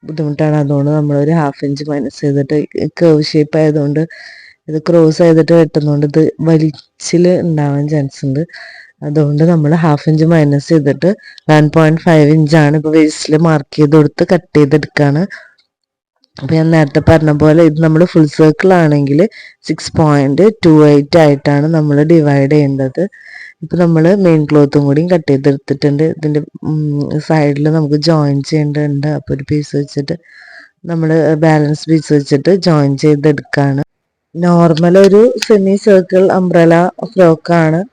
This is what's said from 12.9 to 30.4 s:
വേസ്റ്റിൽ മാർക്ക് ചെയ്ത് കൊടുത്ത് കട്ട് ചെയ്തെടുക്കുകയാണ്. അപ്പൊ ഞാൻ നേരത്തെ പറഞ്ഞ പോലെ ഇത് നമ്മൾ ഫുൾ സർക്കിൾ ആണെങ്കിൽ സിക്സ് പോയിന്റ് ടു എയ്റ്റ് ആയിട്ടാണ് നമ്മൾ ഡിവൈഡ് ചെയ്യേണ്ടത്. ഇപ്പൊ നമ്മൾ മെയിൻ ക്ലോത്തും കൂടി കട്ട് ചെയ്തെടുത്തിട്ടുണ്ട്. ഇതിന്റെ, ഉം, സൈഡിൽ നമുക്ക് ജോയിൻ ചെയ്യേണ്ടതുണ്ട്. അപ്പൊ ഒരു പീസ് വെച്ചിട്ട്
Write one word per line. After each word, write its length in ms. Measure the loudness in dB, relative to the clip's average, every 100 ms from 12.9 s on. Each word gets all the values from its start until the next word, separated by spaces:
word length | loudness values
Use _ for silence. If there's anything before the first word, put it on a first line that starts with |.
വേസ്റ്റിൽ 480 | 0 0 -2 -4 0
മാർക്ക് 400 | 2 0 -4 -2
ചെയ്ത് 180 | 2 2
കൊടുത്ത് 320 | 2 -2 -2
കട്ട് 240 | -2 -2 0
ചെയ്തെടുക്കുകയാണ്. 680 | 0 0 -2 -2 -2 0 -4 -10 -20 _ _ _ _ _ _ _ _ -16
അപ്പൊ 140 | -4 -2
ഞാൻ 160 | 2
നേരത്തെ 300 | 2 2 0 2
പറഞ്ഞ 240 | 2 2
പോലെ 320 | 0 2 4
ഇത് 180 | 2 2
നമ്മൾ 240 | 0 2 0
ഫുൾ 200 | 2 0
സർക്കിൾ 480 | 2 2 2 0
ആണെങ്കിൽ 560 | 2 2 0 0 0 -2 -4 -20 _
സിക്സ് 340 | -10 -10 -8 -2
പോയിന്റ് 580 | 0 2 0 2 0 2 2
ടു 220 | 4 6
എയ്റ്റ് 300 | 4 2 2
ആയിട്ടാണ് 500 | 2 2 0 -2 0
നമ്മൾ 360 | 0 0 0
ഡിവൈഡ് 480 | 2 2 2 0 2
ചെയ്യേണ്ടത്. 560 | 2 0 -2 -4 -4 -8 -8 -20 -20 -20 _
ഇപ്പൊ 160 | -8 -2
നമ്മൾ 380 | 0 2 2 2
മെയിൻ 300 | 2 0 2
ക്ലോത്തും 400 | 2 2 2 0
കൂടി 220 | 0 0
കട്ട് 240 | -2 0
ചെയ്തെടുത്തിട്ടുണ്ട്. 720 | -2 0 -4 -4 -4 -2 -2
ഇതിന്റെ, 380 | -2 -4 -4 -4 -6 -12
ഉം, 560 | -8 -6 -4 -4 -4 -6
സൈഡിൽ 500 | -2 -2 0 -2 -2
നമുക്ക് 260 | -2 -2 -2
ജോയിൻ 460 | 0 0 0 -2
ചെയ്യേണ്ടതുണ്ട്. 640 | -4 -4 -2 -4 -4 -4 -4
അപ്പൊ 260 | -6 -6
ഒരു 120 | -10 -6
പീസ് 240 | -6 -4 -8
വെച്ചിട്ട് 400 | -6 -8 -8 -10 _ -20